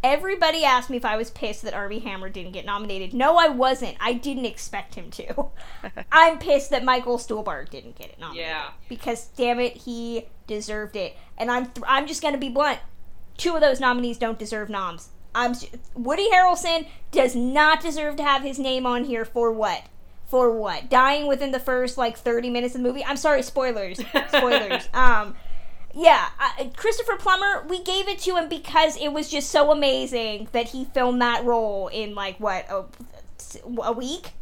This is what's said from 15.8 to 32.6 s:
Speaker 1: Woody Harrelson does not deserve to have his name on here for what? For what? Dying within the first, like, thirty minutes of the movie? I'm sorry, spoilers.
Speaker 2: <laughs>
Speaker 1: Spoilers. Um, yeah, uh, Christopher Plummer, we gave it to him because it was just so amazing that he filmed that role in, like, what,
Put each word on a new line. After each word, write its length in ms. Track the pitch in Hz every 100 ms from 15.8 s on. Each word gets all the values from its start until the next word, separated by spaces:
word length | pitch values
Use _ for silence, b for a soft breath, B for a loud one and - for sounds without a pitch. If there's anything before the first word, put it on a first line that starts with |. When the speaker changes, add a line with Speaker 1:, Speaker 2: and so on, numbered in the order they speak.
| - -
Speaker 1:
Woody 340 | 240 320 403
Harrelson 540 | 370 370 349 349 330 320 B B
does 240 | 294 262 240
not 460 | 240 269 302 311
deserve 340 | 330 302 302 294
to 60 |
have 200 | 294 269
his 160 | 277 269
name 260 | 269 254 254
on 200 | 240 285
here 200 | 233 220
for 260 | 247 233
what? 320 | 226 208 170 - - - b -
For 240 | 254 247
what? 380 | 226 208 165 -
Dying 360 | 254 262 285 294
within 220 | 269 277
the 80 | 262
first, 380 | 262 254 254 247
like, 180 | 240 233
thirty 320 | - 233 247
minutes 240 | 240 247 254
of 60 |
the 40 | 247
movie? 160 | 262
I'm 140 | - 277
sorry, 240 | 311 285
spoilers. 580 | 247 - 254 226 190 185 226 294
Speaker 2:
<laughs> 120 | -
Speaker 1:
Spoilers. 600 | 294 254 277 214 247 -
Um, 420 | 240 254 226 208 - b b b b b -
yeah, 340 | 330 285 175 -
uh, 260 | 277 - 262 -
Christopher 400 | 427 440 480 403
Plummer, 480 | - 370 403 392 302
we 140 | 359
gave 240 | 359 370 392
it 120 | 403
to 160 | - 359
him 140 | 320
because 460 | 320 - 320 320 311
it 120 | 294
was 200 | 294 294
just 180 | 294 285
so 220 | 311 294
amazing 800 | 294 285 262 262 247 226 208 226
that 180 | 240 240
he 160 | 262 262
filmed 360 | - 247 247
that 200 | 240 233 247
role 420 | 233 220 202 185
in, 260 | 208 214 202
like, 240 | 196 190
what, 280 | 214 185